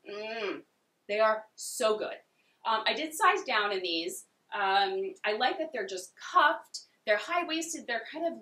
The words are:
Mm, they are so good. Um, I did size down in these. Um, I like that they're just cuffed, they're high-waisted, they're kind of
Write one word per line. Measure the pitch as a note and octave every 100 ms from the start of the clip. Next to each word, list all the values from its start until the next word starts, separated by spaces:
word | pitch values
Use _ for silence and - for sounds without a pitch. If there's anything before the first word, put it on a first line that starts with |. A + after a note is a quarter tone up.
| -
Mm, | G#3 A3 A3+ G3 C#3+ - _ _ _ -
they | G#3
are | A3 G#3+ - -
so | - - A3 G#3+
good. | - - _ _ _ _
Um, | A3+ A3 A3+
I |
did | A3 D#4 -
size | F#4 G4
down | C4+ A3 G3+
in | F#3+
these. | F3+ E3 E3+ - - _ _
Um, | G#3 G3 G3 F#3+ F#3+ G3 - G#3+
I |
like | G#3+ B3+ E4
that | D#4
they're | A#3+ F#3+
just | F#3 - -
cuffed, | - F4+ D4+ D#4+ - - - _ -
they're | G#3
high-waisted, | - F4 E4 D#4+ D#4+ D4 A3+
they're | A#3 -
kind | D4 E4+
of | A3